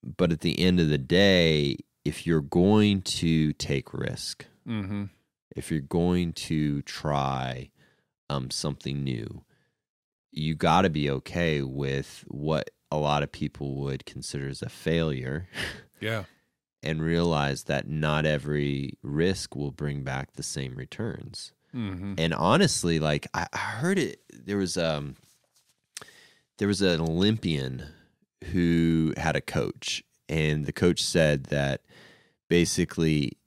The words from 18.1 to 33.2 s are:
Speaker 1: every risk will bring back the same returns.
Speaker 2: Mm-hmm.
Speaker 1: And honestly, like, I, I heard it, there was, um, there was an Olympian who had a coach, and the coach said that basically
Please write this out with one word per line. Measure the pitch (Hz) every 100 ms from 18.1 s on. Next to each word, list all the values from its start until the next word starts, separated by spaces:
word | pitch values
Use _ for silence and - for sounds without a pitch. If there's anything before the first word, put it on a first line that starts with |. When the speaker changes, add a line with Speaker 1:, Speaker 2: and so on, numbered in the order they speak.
| 76 76
Speaker 1:
every | 76 73 73 71 69 69 -
risk | - 73 87 92 - -
will | 71
bring | 67 73 71
back | 67 67 67
the | -
same | 147 - 131 127
returns. | 131 - 214 - - - - _ _
Speaker 2:
Mm-hmm. | 123 107 92 98 95
Speaker 1:
And | 82
honestly, | 78 87 139 202 - 87 82
like, | 78 73 -
I, | - 85
I | -
heard | - 110 160 196
it, | 113 - _
there | - 62 101
was, | 92 90
um, | 82 76 71 65 _ _ _ _ _ _ _ - - - - _ _ _
there | 101
was | 95
an | 95 82
Olympian | 82 82 101 110 85 76 65 64 73 - _ _ _ _ -
who | 90 85 85 82 82 80 -
had | 80 76
a |
coach, | - 80 50 - - - _ _ -
and | 80 78 76 71
the |
coach | - 90 85
said | - 90 78 73
that | 65 73 69 65 _ - - - _ _ _
basically | 87 82 - 85 - 80 76